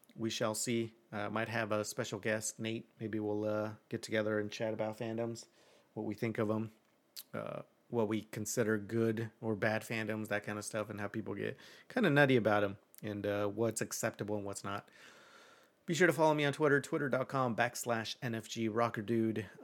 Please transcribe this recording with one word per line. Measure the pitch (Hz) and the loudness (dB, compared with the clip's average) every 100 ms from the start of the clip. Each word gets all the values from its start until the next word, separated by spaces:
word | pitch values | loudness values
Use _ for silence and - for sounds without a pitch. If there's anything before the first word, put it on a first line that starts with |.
| _ - | _ -6
We | 113 | -4
shall | - 113 110 | 0 0 0
see. | - 117 113 - - | 0 0 -2 -6 -10
Uh, | 107 104 | -6 -2
might | 107 110 | -2 0
have | 113 107 | 0 0
a | 107 107 | 0 -2
special | - 113 107 | -4 -6 -2
guest, | 113 107 - - | 0 0 -2 -6
Nate. | 110 113 - - | -4 -6 -8 -10
Maybe | 110 107 | -6 -2
we'll, | 104 104 107 | -2 0 0
uh, | 107 107 110 - | 0 -2 -6 -8
get | 113 | -8
together | - 110 107 107 | -2 -2 0 0
and | 104 | -2
chat | - 110 | -4 -4
about | 107 107 110 | -2 -4 -4
fandoms, | 117 113 117 117 - _ - - _ | -6 -4 -4 -6 -12 _ -20 -20 _
what | - 110 | -8 -6
we | 104 | -4
think | 120 107 | -2 0
of | 107 | 0
'em, | 110 110 - _ _ _ - - | 0 -4 -10 _ _ _ -20 -12
uh, | 107 107 - - _ - | -8 -8 -8 -12 _ -6
what | 117 107 | -2 0
we | 110 | -2
consider | 98 - 104 - 107 107 | -4 -8 -4 0 0 0
good | 101 113 113 110 113 - | 0 0 0 0 -4 -6
or | 113 104 | -4 0
bad | 113 107 | 0 0
fandoms, | - 117 107 110 107 | -2 -4 -2 -4 -2
that | 104 | -4
kind | - 104 | -4 -6
of | 104 | -4
stuff, | 110 104 | -4 -4
and | 104 | -4
how | 101 | -6
people | 113 104 104 | -4 -6 -4
get | 107 110 - - - | -6 -6 -14 -20 -6
kinda | - 202 | 2 4
nutty | 143 139 127 | 6 8 8
about | 104 104 | 6 4
'em, | 101 98 _ - | 2 -2 _ -10
and, | 107 104 104 | -8 -4 -2
uh, | 101 104 | 0 0
what's | 101 113 110 | 0 -2 0
acceptable | 101 - 113 - 104 104 | -4 -2 -4 -2 -4 -4
and | 101 | -4
what's | 98 | -8
not. | 101 101 - - - - - - - - - _ - | -6 -6 -8 -20 -20 -20 -20 -20 -20 -20 -20 _ -2
Be | |
sure | 156 175 | 4 6
to | |
follow | 151 156 | 8 6
me | 151 | 6
on | 143 | 2
Twitter, | 135 151 139 | 4 4 4
twitter | - 160 143 | 2 -2 0
dot | 127 127 | 0 0
com | 139 127 107 | 0 2 2
backslash | 120 - 123 113 110 - | 0 0 -2 -2 -2 -6
N | 127 113 | -4 -4
F | - | -6
G | 120 110 | -2 0
Rocker | 107 117 117 | 2 2 0
Dude. | 104 117 110 110 101 - | 0 2 2 0 -6 -10